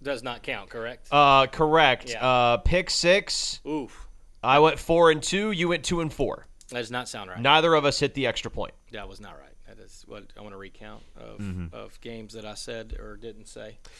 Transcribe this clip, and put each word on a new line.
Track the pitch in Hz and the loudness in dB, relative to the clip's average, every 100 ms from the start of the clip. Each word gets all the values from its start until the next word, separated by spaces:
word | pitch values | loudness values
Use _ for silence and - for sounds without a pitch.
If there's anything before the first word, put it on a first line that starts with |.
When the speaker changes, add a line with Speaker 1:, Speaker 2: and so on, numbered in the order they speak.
Speaker 1:
does | 139 127 | -10 -8
not | 123 120 | -10 -12
count, | - 113 98 | -10 -10 -12
correct? | 117 117 123 - | -12 -12 -14 0
Speaker 2:
Uh, | 143 143 135 135 | 4 8 8 4
correct. | - 156 160 147 123 127 | 2 2 6 4 2 -4
Speaker 1:
Yeah. | 110 | -2
Speaker 2:
Uh, | 127 127 120 120 | 0 4 4 2
pick | - 180 185 | 2 0 -2
six. | - 170 196 - - - - 143 | 0 2 2 0 -6 -6 -8 -8
Speaker 1:
Oof. | 151 120 - - - - - | -10 -10 -14 -20 -20 -20 -4
Speaker 2:
I | 117 139 | 2 6
went | 156 - | 6 4
four | - 170 165 | 0 6 6
and | 151 | 4
two. | - 190 214 | 0 -2 -2
You | 185 175 | -2 -2
went | 175 | -2
two | - 170 | -2 -4
and | 156 | -4
four. | - 117 - - - - | -4 -4 -4 -14 -20 -12
Speaker 1:
That | 123 | -10
does | 117 | -6
not | 123 123 | -8 -8
sound | 113 95 | -12 -12
right. | 92 | -2
Speaker 2:
Neither | 127 156 165 | 4 4 6
of | 156 | 4
us | 143 - | 2 0
hit | 143 | -2
the | 139 123 | -2 -4
extra | - 117 | -4 -6
point. | - 95 - _ | -8 -10 -12 _
Speaker 1:
That | 107 98 | -16 -16
was | 95 | -18
not | 101 73 | -20 -20
right. | 69 - - | -20 -20 -20
That | 104 | -20
is | 98 - - | -20 -20 -20
what | 107 101 - | -20 -20 -20
I | |
wanna | 104 98 | -18 -18
recount | 98 - 107 110 - - | -18 -18 -18 -18 -20 -20
of, | 113 104 | -18 -14
Speaker 2:
Mm-hmm. | 101 90 85 | -12 -10 -12
Speaker 1:
of | 113 107 - | -14 -18 -18
games | 120 113 107 | -18 -16 -16
that | 110 | -16
I | 107 | -16
said | 104 - 117 110 107 | -14 -12 -12 -12 -14
or | 107 104 | -14 -16
didn't | 113 104 110 | -18 -18 -20
say. | - 107 117 - | -18 -18 -20 -20